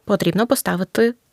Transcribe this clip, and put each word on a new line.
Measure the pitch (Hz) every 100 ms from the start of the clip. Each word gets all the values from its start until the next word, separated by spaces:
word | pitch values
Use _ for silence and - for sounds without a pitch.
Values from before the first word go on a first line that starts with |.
| -
Потрібно | 196 175 185 233
поставити | 269 - 180 190 - 233 247 _